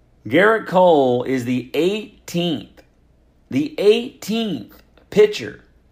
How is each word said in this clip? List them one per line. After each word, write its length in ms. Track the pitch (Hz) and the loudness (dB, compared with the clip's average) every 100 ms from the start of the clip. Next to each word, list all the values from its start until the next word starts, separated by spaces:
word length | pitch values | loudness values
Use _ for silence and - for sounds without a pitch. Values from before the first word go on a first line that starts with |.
| _ _ - | _ _ -2
Gerrit 400 | 143 208 220 - | 2 2 2 0
Cole 560 | 180 180 151 131 123 | 2 4 4 4 0
is 220 | 123 131 120 | -2 -4 -2
the 260 | 127 - | -4 -4
eighteenth, 1080 | 143 175 214 208 - - 175 175 139 - _ _ _ _ _ _ _ - | -2 -2 -2 -10 -18 -8 -4 -4 -6 -10 _ _ _ _ _ _ _ -8
the 240 | 131 151 - | -4 -4 0
eighteenth 1040 | 196 233 247 - - 226 220 135 - - _ _ - | 2 2 0 -12 -6 -6 -4 -8 -10 -20 _ _ -4
pitcher 540 | 196 208 - 104 - _ _ _ | 2 2 2 -12 -14 _ _ _